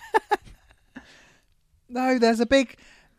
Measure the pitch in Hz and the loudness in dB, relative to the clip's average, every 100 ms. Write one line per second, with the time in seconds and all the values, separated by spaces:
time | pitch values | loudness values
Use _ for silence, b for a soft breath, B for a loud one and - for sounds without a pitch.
0 | - 453 - 415 - - _ _ _ - | -6 -6 -4 -8 -8 -20 _ _ _ -20
1 | B B B B B _ _ _ _ 247 | B B B B B _ _ _ _ -6
2 | 262 254 226 226 233 277 262 - b b | -2 2 2 2 0 0 0 -8 b b
3 | b | b